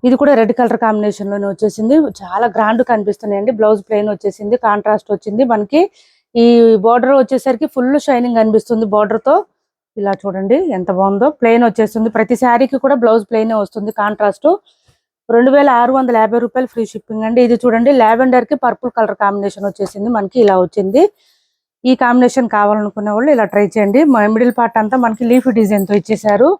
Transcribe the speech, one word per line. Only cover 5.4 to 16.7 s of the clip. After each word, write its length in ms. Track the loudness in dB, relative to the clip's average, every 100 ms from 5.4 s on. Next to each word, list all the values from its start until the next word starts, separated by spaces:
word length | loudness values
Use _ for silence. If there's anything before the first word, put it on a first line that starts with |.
మనకి 360 | 0 0 0 0 0 _ _ _ _
ఈ 120 | 2 4 6 6 4
బోర్డర్ 380 | 2 2 2
వచ్చేసరికి 520 | 2 2 -2 -2 -4 -4
ఫుల్ 320 | -4 -2 -2
షైనింగ్ 360 | 0 -2 0 0
కనిపిస్తుంది 500 | 2 0 0 -4 0
బోర్డర్తో. 480 | 0 0 -2 0 0 -2 _ _ _ _ -8
ఇలా 160 | -6
చూడండి 420 | -6 -6 -8 -2 0 0
ఎంత 180 | -4 -4
బాగుందో. 360 | -2 0 0 -2
ప్లెయిన్ 320 | 0 0 2
వచ్చేస్తుంది. 440 | 2 0 -4 -2 -4
ప్రతి 260 | -2 -2 0
శారీకి 400 | 0 2 0 0
కూడా 180 | 0 0
బ్లౌజ్ 280 | 2 0
ప్లెయినే 320 | 0 -4 -2 -2
వస్తుంది 340 | -4 -8 -10
కాంట్రాస్ట్. 560 | -4 -4 -2 -4 0 -2 -2 _ _ _ _ _ _ _
రెండు 220 | 2 4
వేల 200 | 4 4
ఆరు 220 | 2 2
వందల 240 | 0 0 0
యాభై 220 | 0 0
రూపాయలు 300 | -4 -4
ఫ్రీ 160 | -6